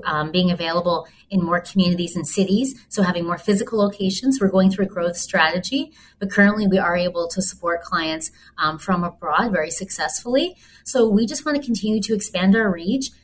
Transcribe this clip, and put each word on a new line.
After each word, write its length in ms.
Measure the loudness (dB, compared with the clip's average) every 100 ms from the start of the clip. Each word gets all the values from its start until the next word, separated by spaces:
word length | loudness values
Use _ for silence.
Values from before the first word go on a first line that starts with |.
um, 280 | -4 -4 -2
being 180 | 0 2
available 560 | 0 -2 -2 0 -2 -4 _ -4
in 100 | -2
more 200 | 0 0
communities 560 | 0 0 2 2 0 0
and 100 | 2
cities, 480 | 4 4 2 2 -2 -2
so 140 | 0
having 220 | 2 0
more 140 | -2 -4
physical 400 | 0 0 0 0
locations. 640 | 0 0 -4 -2 0 2
We're 80 | 2
going 240 | 4 2
through 140 | 2 -4
a 20 |
growth 280 | -4 -4 -2
strategy, 760 | 0 2 0 0 -4 -4 -6 _ -20 -10
but 140 | -6
currently 340 | 2 4 4 2
we 120 | 2
are 180 | 0 -2
able 320 | -2 -4 -4
to 120 | 2
support 420 | 2 2 -4 -4
clients, 500 | -4 -4 -4 -4 -6 -8 -18 -6
um, 200 | -4 -4
from 260 | -4 -2
abroad 480 | -4 -8 -4 -2 0
very 180 | -2 0
successfully. 840 | 0 0 -2 0 -2 0 0 -2 -6 -20 -8
So 240 | 0 2 4
we 180 | 2 0
just 200 | -2 -2
wanna 160 | -4
continue 400 | -2 -4 -2 -2
to 120 | 0
expand 420 | 0 0 2 4 4
our 160 | 2
reach 380 | -2 -4 -4 -4 -10